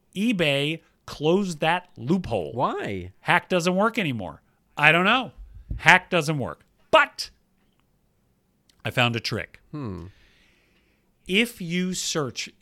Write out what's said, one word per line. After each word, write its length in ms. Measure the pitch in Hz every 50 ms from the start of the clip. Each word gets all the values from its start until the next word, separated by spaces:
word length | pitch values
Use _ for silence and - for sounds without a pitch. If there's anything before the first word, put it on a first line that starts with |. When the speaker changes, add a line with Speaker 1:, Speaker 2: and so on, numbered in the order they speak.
| _ _ -
Speaker 1:
eBay 680 | - 208 240 233 175 165 147 139 139 143 151 165 160 - _ _ _ _
closed 540 | - - - 143 156 175 202 208 180 165 151
that 280 | 156 160 170 180 - _ _
loophole. 560 | - 113 131 180 196 - 117 117 98 80 71
Speaker 2:
Why? 600 | 120 120 147 202 302 415 - 139 101 92 87 92 - _
Speaker 1:
Hack 280 | - - 165 170 - -
doesn't 260 | 185 180 160 185 180
work 220 | 190 208 226 226 240
anymore. 440 | 190 147 123 110 92 82 73 - _ _ _ _ _ _ _
I 160 | - 147 151
don't 140 | 160 170 180
know. 260 | 202 233 262 240 - - - - - - - - - - 110
Hack 320 | - 156 175 180 180 -
doesn't 280 | 185 170 147 151 160 143
work. 220 | 113 82 73 - _ _ _ _ _ _
But 400 | - 311 - - - - - - - _ _ _ _ _ _ _ _ _ _ _ _ _ _ _ _ _ _ _ _ _ _ _ _ _ _ _ _ _ -
I 60 | 110
found 260 | - 135 123 120 117
a 40 | 113
trick. 400 | - - 117 98 - - - - _ _
Speaker 2:
Hmm. 340 | - 151 139 107 92 85 85 95 - _ _ _ _ _ _ _ _ _ _ _ _ _ _ _ _ _ _ _ _ _ _
Speaker 1:
If 340 | - 180 208 240 233 - -
you 320 | 185 165 170 180 180 185
search, 560 | 180 - - - - 165 143 123 - - - - - _